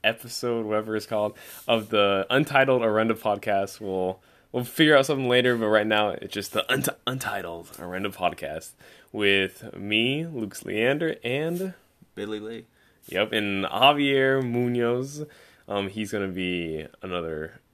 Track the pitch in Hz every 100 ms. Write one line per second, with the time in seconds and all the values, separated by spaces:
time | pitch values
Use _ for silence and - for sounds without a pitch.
0 | 107 113 120 - 120 117 107 107 110 110
1 | - 110 107 - - - - 117 101 110
2 | 101 98 95 131 147 143 135 127 113 107
3 | 113 110 110 101 110 98 98 - 104 95
4 | 92 95 _ _ _ 127 120 - 151 147
5 | 135 139 127 123 123 120 107 107 107 107
6 | 104 - - 104 98 107 - 131 135 -
7 | - 131 - 101 87 85 85 - 87 92
8 | 101 - 87 82 73 78 - - - -
9 | _ 107 101 98 95 - - - 101 107
10 | 120 143 165 143 107 - 95 101 117 147
11 | 165 - 120 135 160 175 190 180 _ _
12 | _ - 104 107 107 113 117 _ _ _
13 | - 92 110 110 104 98 95 98 135 147
14 | 143 135 135 135 127 120 123 120 117 120
15 | 135 147 151 - - _ - 101 98 104
16 | 104 107 98 92 90 87 82 78 78 -
17 | 95 87 82 78 78 - _